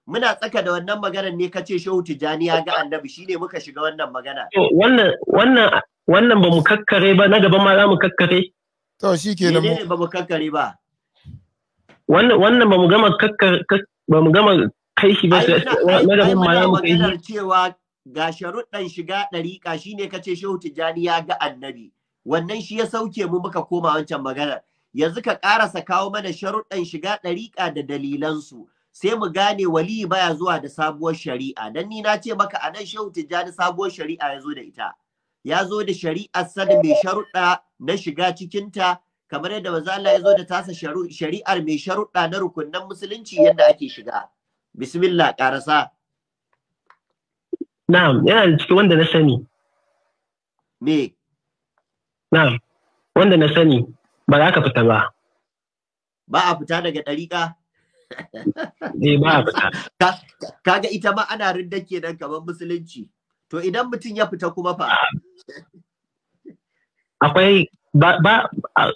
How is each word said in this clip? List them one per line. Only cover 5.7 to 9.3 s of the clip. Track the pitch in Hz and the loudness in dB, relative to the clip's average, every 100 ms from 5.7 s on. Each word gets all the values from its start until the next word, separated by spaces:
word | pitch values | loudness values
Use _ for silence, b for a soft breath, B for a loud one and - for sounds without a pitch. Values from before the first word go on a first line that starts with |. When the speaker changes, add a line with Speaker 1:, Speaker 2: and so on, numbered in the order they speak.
| - - _ - | 2 -4 _ 2
Speaker 2:
wannan | 185 240 214 | 4 6 6
ba | 175 | 6
mu | 170 | 4
kakkare | 151 208 - 196 196 190 | 4 2 2 2 4 6
ba, | 202 | 6
na | 214 | 6
gaba | 190 196 | 6 6
ma | 202 190 | 6 6
za | 202 | 6
mu | 175 | 4
kakkare. | 190 - 175 180 185 _ _ _ _ _ | 0 0 0 2 -2 _ _ _ _ _
Speaker 3:
To, | 196 170 | -2 0
shi | 190 | -2